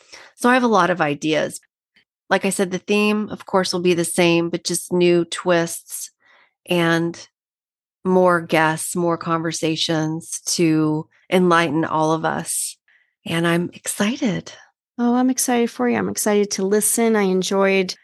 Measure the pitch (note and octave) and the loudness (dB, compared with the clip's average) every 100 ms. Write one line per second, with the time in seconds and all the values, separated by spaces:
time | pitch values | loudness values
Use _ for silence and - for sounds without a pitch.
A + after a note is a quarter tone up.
0 | _ - - _ A#3+ B3+ A#3+ G#3 F3 F3+ | _ -20 -20 _ 2 2 4 4 2 0
1 | D3+ C#3+ D#3 D3+ D3+ - _ _ _ _ | -2 -2 -2 -2 -2 -8 _ _ _ _
2 | _ _ _ F#3+ G3 F#3 F#3 F#3 - G#3 | _ _ _ 0 0 -2 -2 -4 -2 0
3 | G#3 G#3+ G#3 - - F#3+ F3+ F3+ F3+ E3+ | 2 0 -4 -10 -2 -2 0 0 2 2
4 | E3+ - F3 E3+ E3+ E3+ - F3 - F3+ | 0 2 4 4 0 -4 -6 -6 -2 2
5 | F3 F3 E3+ - F3+ E3+ E3+ - - - | 4 4 0 -4 0 0 0 -6 -14 -16
6 | - _ _ _ _ _ - F3 E3 E3 | -16 _ _ _ _ _ -2 0 2 0
7 | E3+ F3 - _ _ _ _ _ _ _ | -2 -6 -18 _ _ _ _ _ _ _
8 | F#3 F#3 F3+ F3 E3 D#3+ D#3+ D#3+ - F3+ | 0 4 4 2 0 2 2 0 -6 -4
9 | E3+ E3 E3+ E3 E3 D#3+ D#3+ D#3 - D#3+ | -2 -2 -2 -4 -4 -4 -4 -2 -2 -2
10 | D#3 D#3+ - - - - E3 D#3 D#3 D#3 | -2 -6 -10 -12 -8 0 2 2 0 -2
11 | - _ _ F3+ F3+ E3 E3+ D3+ D#3+ D#3 | -8 _ _ 2 4 4 2 -2 -2 0
12 | D#3 D#3+ D#3+ D3+ E3 - - - _ _ | 0 0 -2 -4 -6 -8 -8 -12 _ _
13 | _ _ - E3 E3+ E3+ F3 - - - | _ _ -6 -2 0 0 -2 -8 -10 -4
14 | G#3 C#4 B3+ E3 - - _ _ _ - | -2 0 -2 -4 -8 -20 _ _ _ -4
15 | A#3+ B3 B3+ B3+ - A#3+ A#3 - B3 A3+ | 0 2 0 0 0 0 0 -2 -2 0
16 | F#3+ G3+ A3 G#3 G3+ - F#3+ G#3+ G#3 - | -2 -2 0 2 0 -2 0 0 0 0
17 | A3+ A3 G3 F#3 F3+ G3 G3 F#3+ F#3 - | 2 2 2 0 0 0 2 2 0 -6